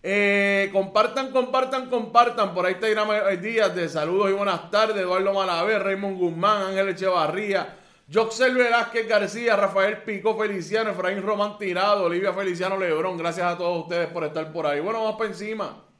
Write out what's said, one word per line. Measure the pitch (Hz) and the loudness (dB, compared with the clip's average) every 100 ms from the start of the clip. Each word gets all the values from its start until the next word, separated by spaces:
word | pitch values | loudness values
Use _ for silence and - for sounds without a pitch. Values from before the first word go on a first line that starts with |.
Eh, | 180 202 202 202 202 196 196 | 0 2 2 4 4 2 2
compartan, | 196 190 208 226 269 262 | 0 0 2 2 0 0
compartan, | 262 247 262 262 262 254 | 0 2 0 0 -2 -2
compartan. | 247 220 233 240 226 196 | -4 4 4 4 2 -2
Por | 175 | 0
ahí | 180 | -2
está | 190 220 | 0 0
Irán | 214 214 214 196 185 | 0 2 2 0 0
Díaz | 202 226 202 | -2 2 2
de | 175 170 | 0 -2
saludos | 160 156 185 196 | -2 0 2 2
y | |
buenas | 196 196 170 - | 2 0 -2 0
tardes. | 208 220 202 | 2 2 2
Eduardo | 180 185 196 | 0 0 2
Malavé, | 196 185 170 190 214 | 0 0 0 0 0
Raymond | 196 196 196 190 | 0 -2 -4 -2
Guzmán, | 175 160 196 214 | -2 2 2 2
Ángel | 190 190 196 | 0 0 -2
Echevarría, | 175 190 180 156 175 208 196 - - - _ _ | 0 0 2 0 -2 -2 -2 -2 -12 -20 _ _
Joxel | 175 226 226 254 | 0 0 2 2
Velázquez | 254 240 233 233 226 220 | 4 4 2 2 -4 2
García, | 214 196 214 233 202 | 2 2 -2 0 2
Rafael | 196 190 196 220 | 2 2 0 0
Pico | - 202 202 196 | -8 -2 0 0
Feliciano, | 214 196 160 214 220 | -2 -4 -2 -2 -2
Efraín | 180 175 202 | -2 -2 -2
Román | 185 208 208 208 | -2 -2 -2 -4
Tirado, | 196 180 202 202 | -4 0 2 2
Olivia | 175 175 196 | 2 0 -2
Feliciano | 180 196 175 185 190 | -2 -4 -2 -2 0
Lebrón. | 180 156 185 175 | 0 0 -2 -2
Gracias | 165 165 175 | -4 -2 -2
a | 175 | 0
todos | 175 170 | -2 -2
ustedes | 160 170 170 | -4 -4 -2
por | 170 | -4
estar | 151 156 156 | -4 -4 -6
por | 165 151 | -4 -2
ahí. | 143 | -2
Bueno, | 175 226 | -2 -2
vamos | 220 214 | -2 -2
para | 220 | -4
encima. | 175 208 220 170 - _ | -4 -8 -6 -8 -10 _